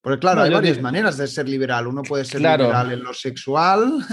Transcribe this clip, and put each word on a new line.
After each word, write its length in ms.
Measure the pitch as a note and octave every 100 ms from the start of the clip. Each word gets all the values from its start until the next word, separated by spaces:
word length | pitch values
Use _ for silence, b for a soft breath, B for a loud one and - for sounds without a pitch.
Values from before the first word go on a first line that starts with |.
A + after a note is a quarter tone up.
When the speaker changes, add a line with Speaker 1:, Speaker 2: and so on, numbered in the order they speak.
Speaker 1:
Porque 180 | B2+ C3+
claro, 180 | F3 E3+
Speaker 2:
No, 60 |
Speaker 1:
hay 80 | C#3+
Speaker 2:
yo 60 | E3+
Speaker 1:
varias 180 | F3 C3
Speaker 2:
digo 60 |
Speaker 1:
maneras 340 | B2+ E3 G#3+ C#3
de 80 | C#3
ser 220 | - C3+
liberal. 380 | C3+ C3 A#2+ A#2+
Uno 160 | C3+
puede 220 | C#3 C#3+ B2+
ser 160 | C#3
Speaker 2:
Claro. 240 | D#3+ D#3 B2
Speaker 1:
liberal 260 | A#2+ B2
en 100 | B2
lo 100 | B2 B2+
sexual, 920 | C3+ B2 - C#3+ F3+ G3 A#3+ D4+ -